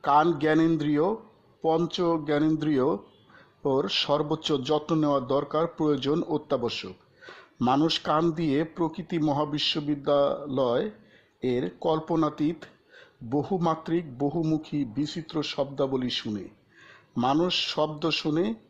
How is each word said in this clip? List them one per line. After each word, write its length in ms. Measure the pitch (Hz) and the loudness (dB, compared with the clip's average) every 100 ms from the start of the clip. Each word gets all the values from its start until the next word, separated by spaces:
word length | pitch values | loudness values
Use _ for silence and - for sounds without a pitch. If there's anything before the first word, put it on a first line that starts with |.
কান 300 | - 147 165 | 6 4 4
জ্ঞানেন্দ্রিয়, 800 | 151 156 156 165 160 147 147 175 226 - _ _ _ | 2 4 4 4 2 2 2 2 0 -8 _ _ _
পঞ্চ 380 | 160 165 170 - 170 165 | 0 2 0 0 0 0
জ্ঞানেন্দ্রিয় 600 | 151 147 156 151 151 139 131 196 - _ _ - - _ | 0 2 2 2 2 2 2 0 -6 _ _ -20 -20 _
ওর 240 | 143 135 - | 0 0 0
সর্বোচ্চ 640 | - - 147 151 156 160 | -2 0 0 0 -2 0
যত্ন 440 | 143 127 151 147 160 | -2 2 0 2 0
নেওয়া 240 | 151 139 | 2 0
দরকার, 460 | 127 139 143 151 165 | 2 0 0 -2 -2
প্রয়োজন, 560 | - 156 143 135 160 | 0 0 2 0 -2
অত্যাবশ্যক। 720 | - 151 - 135 117 - 95 - _ _ - - - _ | 0 -4 -2 -2 -2 -6 -10 -16 _ _ -20 -20 -20 _
মানুষ 400 | 120 135 160 160 | 2 2 2 0
কান 300 | 180 156 170 | 0 2 2
দিয়ে 340 | 160 160 139 | 0 0 0
প্রকৃতি 540 | 165 - 160 160 165 170 | -2 -4 -4 -4 -6 -2
মহাবিশ্ববিদ্যালয় 1700 | 151 139 147 147 - 160 147 143 139 143 143 - 143 131 127 123 214 - - - _ _ | 0 0 -2 -2 -2 -2 -4 -4 2 4 4 0 -4 0 2 0 -2 -8 -20 -20 _ _
এর 280 | 127 123 175 - | -2 0 -2 -4
কল্পনাতীত, 760 | 170 160 156 165 151 147 151 170 - _ _ - - _ | -2 0 0 0 0 0 -2 -2 -14 _ _ -20 -20 _
বহুমাত্রিক, 920 | 117 143 143 190 165 160 - 165 160 120 | -4 -2 -2 0 0 0 -2 -2 -2 -4
বহুমুখী, 680 | 143 165 156 156 - 147 | -2 0 0 0 -2 -4
বিচিত্র 580 | 127 110 147 170 156 156 | -4 -4 -4 -6 -6 -6
শব্দাবলী 680 | 143 - 139 139 135 131 123 | -4 -4 -4 -2 -2 0 -2
শুনে। 380 | - 117 104 85 - _ - - - _ - | -4 -6 -6 -8 -18 _ -20 -20 -20 _ -2
মানুষ 580 | 123 147 180 175 - | 2 2 2 0 -4
শব্দ 360 | - 151 151 160 | -2 -2 -2 -2
শুনে 440 | 151 160 156 202 226 | -2 -2 0 -2 -4